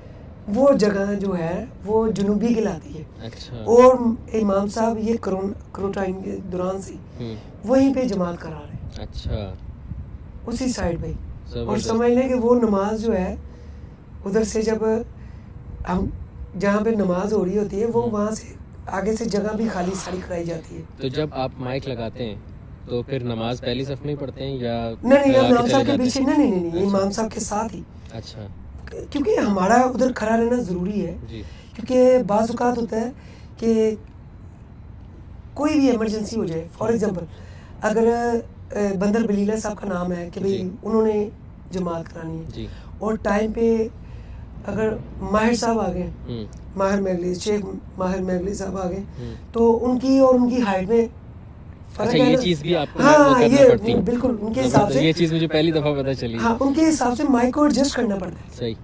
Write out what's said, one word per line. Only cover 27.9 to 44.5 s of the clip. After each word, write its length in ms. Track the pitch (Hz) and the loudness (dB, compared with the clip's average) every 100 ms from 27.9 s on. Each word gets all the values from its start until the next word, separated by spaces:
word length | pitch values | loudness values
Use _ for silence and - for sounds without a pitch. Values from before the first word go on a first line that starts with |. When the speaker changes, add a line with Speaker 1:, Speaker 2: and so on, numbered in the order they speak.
| - - | -18 -14
Speaker 2:
अच्छा। 340 | 113 110 110 101 - - - - 392 - | -14 -12 -14 -14 -14 -16 -16 -14 -12 -6
Speaker 1:
क्योंकि 220 | 294 285 | -2 2
हमारा 500 | 440 269 196 185 240 | 2 2 2 6 6
उधर 280 | 254 254 254 | 6 4 0
खड़ा 240 | - 214 226 | 0 0 2
रहना 200 | 233 247 | 2 0
ज़रूरी 440 | 180 175 180 208 | 0 -4 -2 -2
है। 260 | 170 - - | -4 -6 -12
Speaker 2:
जी। 160 | 113 101 - - | -12 -14 -16 -16
Speaker 1:
क्योंकि 480 | - - 254 254 254 | -12 0 4 6 6
बाज़ 280 | 185 202 226 | 4 2 0
औक़ात 280 | 240 247 240 | 0 0 0
होता 180 | 233 220 | -2 -4
है 180 | 240 262 - - - - | -4 -8 -16 -20 -20 -4
कि 340 | 226 226 220 214 - - - - - - - - - - - - - - - - | 2 4 2 0 -8 -20 -20 -18 -20 -20 -20 -20 -18 -18 -18 -18 -18 -18 -14 -2
कोई 180 | 294 | 0
भी 160 | 302 269 | 4 4
emergency 460 | 233 220 214 208 226 | 4 0 -2 -4 -4
हो 80 | |
जाए, 240 | 175 160 165 | -4 -4 -8
for 140 | - 220 | -4 0
Speaker 2:
हम्म। 100 | 220 | 0
Speaker 1:
example, 260 | 202 175 165 - - - - - | 0 -2 -8 -14 -18 -18 -18 -4
अगर, 260 | 214 208 226 233 240 233 | 0 4 4 4 2 -2
अ, 580 | - - - 208 202 | -4 -14 -8 -2 -2
बंदर 320 | 190 202 220 196 | 2 2 2 2
बलीला 300 | 202 202 220 | 2 0 0
साहब 200 | 214 208 | -4 -6
का 120 | 202 | -6
नाम 240 | 180 180 | -4 -2
है 180 | 175 175 | -4 -6
कि 100 | 196 | -4
भाई 120 | 190 | -2
Speaker 2:
जी। 180 | 190 185 185 | -2 -4 -8
Speaker 1:
उन्होंने 480 | 208 220 220 214 208 - - - - | -2 2 2 2 -2 -6 -18 -20 -10
जमात 360 | 180 175 165 165 | -6 -4 -4 -8
करानी 300 | 170 165 160 | -12 -10 -10
है। 100 | 123 | -10
Speaker 2:
जी। 200 | 113 110 - - - | -10 -12 -12 -16 -6
Speaker 1:
और 140 | 208 220 | -4 -2
time 360 | 220 202 220 | 0 0 0
पे 380 | 214 226 226 220 - - - - - - | 2 2 2 0 -6 -16 -16 -14 -16 -14